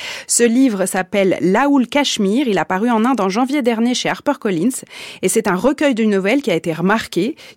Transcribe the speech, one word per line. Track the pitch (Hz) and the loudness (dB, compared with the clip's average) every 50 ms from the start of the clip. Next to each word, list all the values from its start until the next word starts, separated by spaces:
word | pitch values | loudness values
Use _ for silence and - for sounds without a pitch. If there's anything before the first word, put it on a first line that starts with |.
| - - - - - - | -8 -12 -12 -14 -8 -4
Ce | - - 233 | 0 2 2
livre | 240 226 254 269 262 208 190 185 | 4 4 4 4 2 2 0 -2
s'appelle | 190 - 190 185 - - 202 196 190 - - | -2 -2 -4 -4 -2 0 2 2 2 2 2
Laoul | 143 180 190 226 277 285 285 277 240 233 | 2 2 2 2 4 4 4 2 2 2
Cachemire, | - 285 277 - - - 208 190 208 254 302 240 | 0 0 0 0 -2 -2 0 0 2 0 0 0
il | 196 170 | 0 0
a | 156 | 0
paru | - 185 185 220 262 | -2 -2 -2 0 0
en | 233 214 214 | 2 2 2
Inde | 254 277 214 | 2 2 0
en | 190 190 | 0 0
janvier | 185 226 262 247 277 302 | 0 0 -2 0 -2 0
dernier | 233 240 233 220 233 247 247 | 0 0 0 0 0 0 0
chez | - - - | -2 -2 -2
HarperCollins, | 233 - - 294 277 - - 214 185 156 175 254 254 - - - - - - - - - | -4 -2 -2 -4 -4 -2 -2 -2 -2 0 0 -2 -2 -4 -10 -14 -18 -18 -18 -18 -12 -4
et | - 185 | -4 0
c'est | - 220 - 208 | 0 0 0 0
un | 175 | -2
recueil | 180 175 269 302 - 311 285 254 | 2 2 0 0 2 0 0 2
de | 202 226 | 2 2
nouvelles | 214 202 190 185 196 240 285 | 2 2 0 0 0 0 0
qui | 277 220 | 0 0
a | 175 | -2
été | 165 - 175 | -2 -2 -4
remarqué, | 160 160 170 196 214 220 - - - 180 185 254 320 - - - - | -4 -2 0 0 0 0 -2 -4 -4 -2 -2 -2 -4 -8 -16 -20 -20